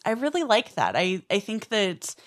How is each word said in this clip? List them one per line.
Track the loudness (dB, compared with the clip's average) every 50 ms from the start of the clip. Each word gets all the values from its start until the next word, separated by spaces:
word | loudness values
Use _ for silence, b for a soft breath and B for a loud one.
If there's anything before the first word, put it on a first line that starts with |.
| -4
I | -4
really | -2 -2 -2 -2 -2 -2 2
like | 4 4 4 2 0 -2
that. | -2 0 0 2
I, | 0 0 0 -2 -4 -2 _
I | -2 -2
think | -2 -2 -6 -6 -4 -2
that | 0 0 0 0 -2 -4 -8 -12 -12 B B